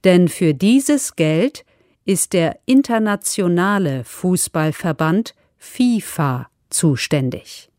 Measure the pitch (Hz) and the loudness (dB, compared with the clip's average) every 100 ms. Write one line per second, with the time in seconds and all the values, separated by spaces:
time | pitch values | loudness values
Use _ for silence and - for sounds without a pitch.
0 | 190 180 175 - 170 139 196 262 269 294 | 4 4 4 2 0 2 2 2 2 -2
1 | - - 156 156 254 - _ _ _ _ | -2 -2 0 2 -2 -4 _ _ _ _
2 | - 185 - 180 160 - - 262 269 226 | -2 -2 0 0 -2 -4 2 2 2 0
3 | 214 202 - - 180 170 190 202 170 135 | 0 -2 -4 -2 0 2 2 0 0 -4
4 | 117 - 185 180 - 165 156 151 180 151 | -8 -6 -2 0 -2 -2 -2 -2 -6 -2
5 | 160 185 226 _ _ _ - - 247 226 | 0 0 -4 _ _ _ -20 -2 0 0
6 | - - 143 127 - _ _ - 165 131 | -4 -4 -2 -2 -8 _ _ 0 0 0
7 | - 151 131 - - - - | -2 -2 -2 -6 -14 -20 -20